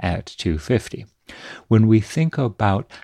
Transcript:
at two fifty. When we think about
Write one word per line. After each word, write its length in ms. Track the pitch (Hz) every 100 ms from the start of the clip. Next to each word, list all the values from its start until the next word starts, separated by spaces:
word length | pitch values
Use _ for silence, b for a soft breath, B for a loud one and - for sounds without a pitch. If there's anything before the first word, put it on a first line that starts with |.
at 260 | 92 87 -
two 320 | - 90 80
fifty. 480 | - 120 - - 107 _ B B B B -
When 180 | 113 110
we 120 | 110
think 380 | 104 - 160 -
about 540 | 123 - 104 98 - B